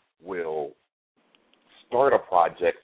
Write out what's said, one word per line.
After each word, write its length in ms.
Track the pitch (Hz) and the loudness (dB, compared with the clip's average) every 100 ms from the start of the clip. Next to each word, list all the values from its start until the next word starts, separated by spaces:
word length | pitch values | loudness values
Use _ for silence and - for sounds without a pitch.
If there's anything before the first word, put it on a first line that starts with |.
| _ _ | _ _
will 500 | 85 92 80 78 71 - _ _ _ _ _ _ _ _ _ _ _ | -12 -10 -8 -8 -10 -14 _ _ _ _ _ _ _ _ _ _ _
start 260 | 123 139 | 0 2
a 60 | 117 | 2
project 600 | - 90 82 - 85 - | 2 2 2 0 -4 -2